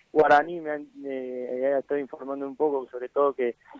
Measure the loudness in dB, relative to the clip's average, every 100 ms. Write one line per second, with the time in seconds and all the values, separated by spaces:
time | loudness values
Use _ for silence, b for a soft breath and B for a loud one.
0 | _ 2 6 6 4 -4 -6 -6 -8 -14
1 | -8 -6 -6 -8 -6 -2 0 0 0 -4
2 | -4 -10 -10 -8 -8 0 0 0 -4 -10
3 | -6 2 2 2 -4 -4 B